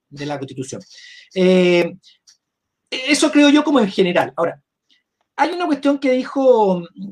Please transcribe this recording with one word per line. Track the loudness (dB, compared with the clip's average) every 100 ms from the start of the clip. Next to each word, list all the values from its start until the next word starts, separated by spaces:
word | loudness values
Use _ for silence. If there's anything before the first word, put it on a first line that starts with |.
| _
de | -12 -10
la | -8
Constitución. | -10 -12 -12 -14 -18 -20 -20 -20 -10
Eh, | 0 2 4 4 2 0 -6 _ _ _ _ _ _ _ _ -14
eso | -8 -4 0 0
creo | 4 4
yo | 4
como | 2 0
en | 0
general. | 0 0 0 -2 -4
Ahora, | -6 -6 _ _ _ _ _ _ _ -4
hay | -4
una | -2 -4
cuestión | -2 -2 0
que | 0
dijo, | -2 -2 0 4 4 2 0 -6 -16 -12